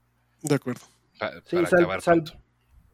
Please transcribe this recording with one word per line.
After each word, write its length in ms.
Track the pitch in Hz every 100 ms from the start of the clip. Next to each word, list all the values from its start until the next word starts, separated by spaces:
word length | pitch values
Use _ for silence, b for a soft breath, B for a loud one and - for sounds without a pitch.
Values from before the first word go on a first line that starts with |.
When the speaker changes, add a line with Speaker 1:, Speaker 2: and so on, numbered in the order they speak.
| _ _ _ _
Speaker 1:
De 120 | 151
acuerdo. 280 | 143 127 120 - _ _ -
Speaker 2:
Pa-, 140 | 98 85 -
Speaker 3:
Sí, 100 | 175
Speaker 2:
para 120 | 165
Speaker 3:
sal-, 100 | 175
Speaker 2:
acabar 200 | 170 190
Speaker 3:
sal-, 200 | - 170
Speaker 2:
pronto. 180 | 160 - _ _ _ _ _